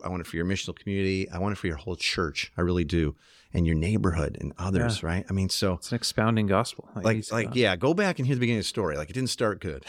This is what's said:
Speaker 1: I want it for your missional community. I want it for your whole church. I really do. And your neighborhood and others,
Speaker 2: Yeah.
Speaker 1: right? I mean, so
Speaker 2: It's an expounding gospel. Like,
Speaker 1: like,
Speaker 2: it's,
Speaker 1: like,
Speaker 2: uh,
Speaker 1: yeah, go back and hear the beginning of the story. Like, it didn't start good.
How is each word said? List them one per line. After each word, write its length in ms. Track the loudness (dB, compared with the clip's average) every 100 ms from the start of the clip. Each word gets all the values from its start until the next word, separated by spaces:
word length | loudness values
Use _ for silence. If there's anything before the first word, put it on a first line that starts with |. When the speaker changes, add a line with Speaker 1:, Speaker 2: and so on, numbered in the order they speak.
| -4
Speaker 1:
I 20 |
want 140 | -6
it 60 | -4
for 100 | -2
your 80 | -2
missional 280 | -2 -4
community. 560 | -8 -4 -2 0 0 -2
I 100 | -2
want 120 | -2
it 40 | -2
for 100 | -4
your 80 | -4
whole 220 | -6 -4
church. 560 | -2 0 0 -2 -6 0
I 60 |
really 240 | 2 2 2
do. 320 | 2 2 -2 _ -20 _
And 120 | 2 2
your 100 | 4
neighborhood 600 | 2 2 2 0 -2 -4
and 140 | -8 -6
others, 460 | -2 0 0 -2
Speaker 2:
Yeah. 60 | -2
Speaker 1:
right? 160 | -2 -2
I 40 |
mean, 160 | 0 0
so 240 | 0 0
Speaker 2:
It's 180 | -2 -2
an 60 | -4
expounding 500 | -2 0 2 2 4
gospel. 400 | 2 2 -4 -12 -2
Like, 80 | 0
Speaker 1:
like, 120 | 0
Speaker 2:
it's, 140 | 0
Speaker 1:
like, 140 | -2 0
Speaker 2:
uh, 20 | 2
Speaker 1:
yeah, 200 | 4 4
go 180 | 2
back 240 | 2 2 2
and 80 | 2
hear 80 | 2
the 20 |
beginning 200 | 2 2
of 40 |
the 60 | 0
story. 260 | -2 -2 -2
Like, 140 | -4
it 40 |
didn't 160 | -4 -4
start 300 | 0 0 0
good. 260 | -6 -8